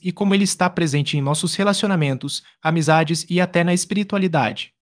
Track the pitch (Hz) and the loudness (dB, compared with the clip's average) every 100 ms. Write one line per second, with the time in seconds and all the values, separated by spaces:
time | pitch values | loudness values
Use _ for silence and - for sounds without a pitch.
0 | 185 170 202 196 196 - 180 180 165 143 | -6 -2 2 2 2 0 -2 0 0 0
1 | 143 147 139 151 175 - 202 202 208 180 | 0 -2 0 -2 -2 0 0 0 0 2
2 | 143 131 139 - - _ 156 165 151 156 | 0 -2 -6 -10 -12 _ -2 2 4 4
3 | 160 165 - 175 175 175 170 180 - 196 | 2 -2 -2 0 0 2 2 0 0 -4
4 | 202 202 185 160 110 104 - _ _ | -2 -2 0 0 0 -4 -12 _ _